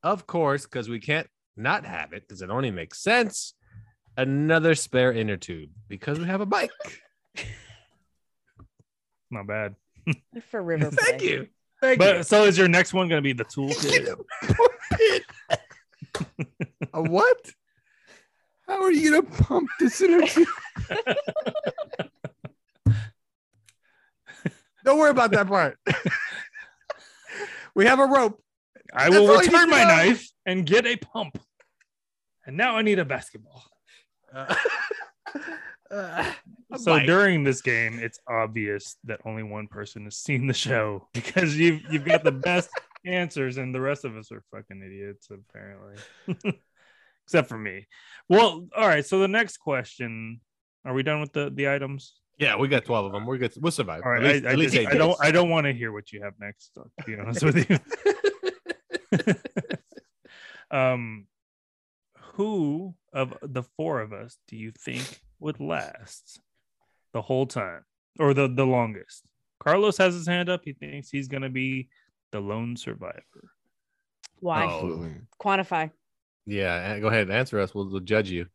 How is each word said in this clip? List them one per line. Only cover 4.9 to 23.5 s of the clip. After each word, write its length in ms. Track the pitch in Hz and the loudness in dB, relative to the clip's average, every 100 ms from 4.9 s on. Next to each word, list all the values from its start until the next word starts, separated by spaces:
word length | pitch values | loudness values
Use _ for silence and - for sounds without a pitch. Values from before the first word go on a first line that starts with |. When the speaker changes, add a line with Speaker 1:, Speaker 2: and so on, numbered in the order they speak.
| 127 127 | 2 2
Speaker 1:
inner 260 | 117 107 95 | 2 -2 -4
tube, 320 | - 85 76 82 - | -8 -14 -14 -20 -18
because 320 | 101 - 147 | -12 -8 -6
we 60 | 170 | -4
have 160 | 190 | -4
a 40 | 202 | -2
bike. 260 | - - - 605 - _ _ _ - | -2 -2 -8 -16 -16 _ _ _ -14
<laughs> 1900 | - - - - _ _ _ _ _ _ _ _ - _ _ _ _ _ _ | -14 -14 -20 -20 _ _ _ _ _ _ _ _ -20 _ _ _ _ _ _
Speaker 2:
Not 160 | 117 98 | -12 -8
bad. 280 | 107 104 101 _ _ - 151 _ 233 - | -6 -8 -10 _ _ -6 -6 _ -20 -12
Speaker 3:
For 120 | 226 | -8
river 300 | 175 165 151 | -4 -2 0
Speaker 1:
Thank 280 | 143 427 - | 0 0 0
Speaker 3:
play. 100 | - | -2
Speaker 1:
you. 180 | 131 - _ _ _ | -4 -8 _ _ _
Thank 180 | 262 254 | 2 6
Speaker 2:
But 180 | 202 180 | 6 4
Speaker 1:
you. 60 | |
Speaker 2:
so 200 | 165 208 208 | 4 6 6
is 120 | 175 | 6
your 100 | 185 | 6
next 260 | 170 180 | 6 4
one 160 | 185 180 | 0 0
gonna 120 | 160 | 0
be 120 | 139 | 0
the 120 | 123 110 | -2 -6
toolkit? 680 | - 139 156 151 494 - - - - - - 466 - - - 440 - - - _ - - - _ _ - | -4 -4 -2 0 0 0 -8 -14 -12 -2 4 4 2 -6 2 2 2 -4 -20 _ -6 -6 -20 _ _ -12
Speaker 1:
<laughs> 800 | - - - 151 _ 165 _ 147 | -10 -10 -8 -12 _ -12 _ -8
A 80 | 160 | -4
what? 500 | 160 180 480 494 - _ _ _ _ _ _ - _ _ _ _ - | 0 4 4 2 -2 _ _ _ _ _ _ -20 _ _ _ _ -6
Speaker 4:
How 140 | 392 | 0
are 80 | 381 | 4
you 200 | 302 311 302 | 4 6 4
gonna 20 | 381 - | 2 2
pump 260 | - 311 277 - | 2 2 -2 0
this 200 | 247 - | 0 4
inner 240 | 381 339 311 | 6 6 6
tube? 220 | - 339 - - - - | 4 4 2 -12 -12 -6
<laughs> 80 | 415 - - - 622 226 605 - - 605 - - _ - _ - _ _ _ - 107 107 _ _ _ _ | -4 -2 -2 -2 -6 -6 -6 -6 -8 -12 -10 -10 _ -18 _ -20 _ _ _ 0 0 -2 _ _ _ _